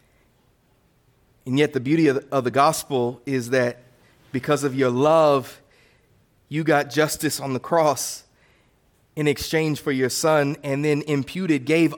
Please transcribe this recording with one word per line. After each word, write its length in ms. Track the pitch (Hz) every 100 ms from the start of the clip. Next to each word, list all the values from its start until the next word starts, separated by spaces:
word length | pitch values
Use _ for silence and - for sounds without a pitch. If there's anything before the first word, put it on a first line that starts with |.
| _ _ _ _ _ _ _ _ _ _ _ _ _ _ -
And 120 | 131
yet 140 | 147
the 80 | 139
beauty 280 | 120 160 156
of 80 | 131
the, 100 | -
of 140 | 139
the 60 | 120
gospel 720 | 117 147 156 - 139 120 131
is 260 | - 135 117
that 280 | 131 120 117 - _ _ _ _
because 320 | 131 - 147
of 100 | 139
your 160 | 131 131
love, 720 | 123 151 160 151 139 123 - _ _ _ _ _ _ _ _ -
you 140 | 147
got 280 | 160 147 139
justice 500 | 120 151 - 156 -
on 140 | 139
the 60 | 127
cross 640 | - 170 156 131 - - - _ _ _ _ _ _ _ _
in 120 | - 151
exchange 540 | 139 - 160 160 143
for 120 | -
your 180 | 135 127
son, 480 | - 160 156 143 147
and 220 | 143 139
then 160 | 151 147
imputed, 640 | 151 143 127 180 185 147
gave 300 | 127 160 160